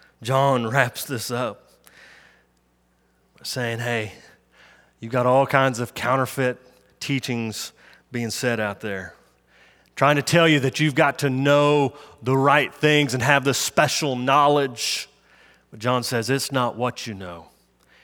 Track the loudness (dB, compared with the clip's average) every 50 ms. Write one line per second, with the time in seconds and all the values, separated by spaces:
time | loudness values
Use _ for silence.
0 | _ _ _ _ -4 -2 0 2 2 2 2 0 0 0 0 0 0 0 -2 -8
1 | -10 -8 -8 -8 -6 -6 -6 -6 -6 -6 -8 -12 _ _ _ _ _ _ _ -20
2 | -20 -20 -20 -20 _ _ _ _ _ _ _ _ _ _ _ _ _ _ _ _
3 | _ _ _ _ _ _ _ _ -12 -10 -6 -6 -4 -4 -6 -6 -4 -4 -4 -4
4 | -6 -8 -12 -18 -20 -20 _ _ _ _ _ _ _ _ _ _ _ _ _ _
5 | -10 -4 -2 0 2 4 4 4 2 2 2 2 2 2 0 -2 -6 -8 -8 -6
6 | -4 -2 0 0 -2 -2 -4 -2 -2 -2 -2 -6 _ _ _ _ _ _ _ -12
7 | -8 -6 -4 -4 -4 -4 -4 -4 -4 -6 -8 -10 -12 -14 -16 _ _ -20 -20 _
8 | _ _ -8 -8 -6 -6 -6 -4 -2 -2 -2 -2 -4 -6 -6 -8 -10 -10 -8 -10
9 | -10 -14 -18 _ _ _ _ _ _ _ _ _ _ _ _ _ _ _ _ 2
10 | 2 4 4 2 0 2 4 4 6 6 4 4 2 0 0 0 0 0 2 2
11 | 2 2 0 0 -2 -2 0 0 2 4 4 4 4 4 4 2 2 0 -4 -8
12 | -20 -20 -20 -8 -4 -2 0 2 4 4 4 4 2 0 -2 0 2 4 4 4
13 | 2 2 -2 0 2 2 2 2 2 0 0 -2 -2 -2 0 2 2 2 0 -2
14 | -4 -4 -4 -2 0 2 4 4 4 4 4 2 0 -2 -4 -6 -6 -6 -6 -6
15 | -8 -12 _ _ _ _ _ _ _ _ _ _ _ _ -12 -6 -2 -2 0 0
16 | -2 -2 -4 -2 -2 -2 -2 -2 -2 -2 -2 -2 -2 -2 -4 -4 -6 -6 -6 -8
17 | -12 -12 -12 -12 -12 -14 -14 -16 -18 -20 _ _ _ _ _ _ _ _ _ _